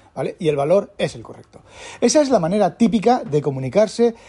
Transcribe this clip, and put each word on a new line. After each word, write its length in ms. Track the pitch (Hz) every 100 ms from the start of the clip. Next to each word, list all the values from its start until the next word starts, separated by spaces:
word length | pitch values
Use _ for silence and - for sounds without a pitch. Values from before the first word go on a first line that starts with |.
| _
¿vale? 220 | - 160 -
Y 100 | 160
el 80 | 147
valor 380 | 143 196 185 -
es 160 | 180 120
el 80 |
correcto. 380 | 110 - _ - _ - - -
Esa 220 | 240 277
es 80 | 277
la 100 | 233
manera 380 | 160 208 180 -
típica 460 | 233 220 196 247
de 180 | - 147
comunicarse 720 | 147 139 131 190 214 - 233 226